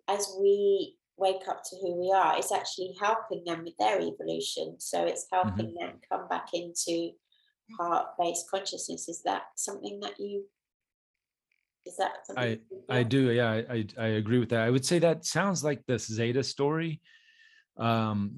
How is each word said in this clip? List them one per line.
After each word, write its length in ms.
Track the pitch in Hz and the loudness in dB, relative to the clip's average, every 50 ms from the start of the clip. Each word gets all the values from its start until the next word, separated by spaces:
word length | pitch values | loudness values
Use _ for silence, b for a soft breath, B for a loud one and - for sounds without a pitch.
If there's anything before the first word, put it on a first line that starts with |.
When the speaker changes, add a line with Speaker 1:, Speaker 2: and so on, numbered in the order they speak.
| _ - | _ -4
Speaker 1:
as 260 | 202 202 202 196 190 185 | -2 -2 -2 -4 0 2
we 600 | 196 202 202 202 202 202 196 196 170 - - _ _ _ _ | 4 6 6 6 6 4 4 2 0 -4 -8 _ _ _ _
wake 320 | - 190 190 190 190 - 196 | 0 2 2 2 0 -4 -6
up 160 | - - - | -6 -6 -8
to 140 | - 185 180 | -12 -10 -6
who 160 | 196 180 175 | -4 -4 -2
we 180 | 175 180 185 | -2 0 4
are, 260 | 196 190 175 156 - - | 4 6 6 4 4 2
it's 140 | - - | 0 0
actually 420 | 208 185 185 - - - 180 185 180 - | -2 -2 -2 -4 -6 -6 -8 -8 -4 0
helping 440 | 202 208 226 226 220 - 185 175 170 | 0 2 2 0 -2 -4 -6 -6 -4
them 180 | 170 165 165 165 | -4 -6 -6 -6
with 140 | 170 - - | -8 -2 0
their 240 | 208 214 208 180 | 2 2 2 2
evolution. 800 | 170 170 165 - - - 165 165 - - - - - 160 170 - | 0 -2 -4 -6 -6 -4 -4 -4 -4 -4 -4 -6 -6 -6 -8 -10
So 260 | - - - 175 170 | -8 -4 -2 0 0
it's 220 | 170 - - - - | 0 0 -4 -4 -2
helping 360 | 185 185 185 214 92 - - - | 0 2 2 2 0 -2 -4 -4
Speaker 2:
Mm-hmm. 180 | 170 170 175 | -6 -8 -8
Speaker 1:
them 160 | 180 - - - _ | -8 -10 -14 -8 _
come 180 | 196 185 180 - | -6 -6 -4 -4
back 260 | 180 170 - - - | -4 -4 -4 -4 -6
into 580 | 170 175 175 170 - - 175 165 165 170 170 - _ _ _ _ _ _ _ _ _ _ _ 226 - | -6 -6 -6 -6 -4 -2 -2 -2 -2 -2 -4 -8 _ _ _ _ _ _ _ _ _ _ _ -8 -4
heart-based 720 | 170 175 165 - - - - - 175 170 170 - - - | -2 0 2 0 0 0 -2 0 0 0 0 -2 -4 -4
consciousness. 580 | - 190 196 - - 156 - - 170 160 - - | -4 -4 -4 -6 -6 -8 -8 -8 -8 -8 -8 -10
Is 140 | 165 - - | -10 -6 -4
that 200 | - 196 196 - - - | -2 -2 -2 -4 -8 -8
something 460 | - - - 202 202 202 202 202 202 | -8 -6 -6 -6 -8 -8 -10 -8 -8
that 180 | 202 202 202 - | -8 -10 -8 -8
you, 300 | 202 202 202 202 202 196 _ _ _ _ _ _ _ _ _ _ _ _ _ _ _ _ _ _ _ _ _ _ _ _ _ _ _ | -8 -6 -6 -6 -6 -8 _ _ _ _ _ _ _ _ _ _ _ _ _ _ _ _ _ _ _ _ _ _ _ _ _ _ _
is 100 | - - - | -12 -4 -2
that 280 | 190 - - - - | -2 -2 -2 -6 -12
something 180 | - - 127 123 | -6 -2 0 0
Speaker 2:
I, 40 | 117 | 0
Speaker 1:
you 340 | 113 110 - _ - - - - | 0 -2 -6 _ -16 -14 -4 0
Speaker 2:
I 100 | 127 123 | 2 4
Speaker 1:
feel? 100 | 120 113 | 4 4
Speaker 2:
do. 220 | 131 135 135 123 | 6 6 6 6
Yeah, 200 | 117 123 120 113 | 6 4 4 4
I, 60 | 110 113 120 - 123 | 2 0 0 -2 -2
I, 140 | 113 107 101 - - | -2 -2 -4 -4 -2
I 100 | 113 113 | 0 2
agree 320 | 107 107 107 104 123 127 | 2 2 2 4 4 4
with 100 | 117 - | 4 4
that. 140 | 120 113 113 | 2 4 4
I 60 | 117 | 4
would 160 | 123 135 131 | 4 4 4
say 140 | - 175 170 | 2 4 4
that 240 | 170 170 160 165 - | 6 4 4 2 -2
sounds 400 | - - 156 185 202 185 160 135 | -2 0 2 2 2 0 0 0
like 220 | 151 147 - - | 0 -2 -2 -2
the 140 | - 127 110 | -2 -2 -2
Zeta 440 | - - 110 107 117 117 120 139 127 | -2 -4 -2 0 0 2 2 0 0
story, 560 | - - - 139 143 156 160 165 165 151 - b b b b b b b b b b b b b b _ - | -2 -2 0 0 0 0 0 -2 -4 -6 -8 b b b b b b b b b b b b b b _ -2
um, 540 | 113 117 113 113 110 110 104 104 101 104 117 | 0 2 2 2 2 2 0 0 -2 -2 -4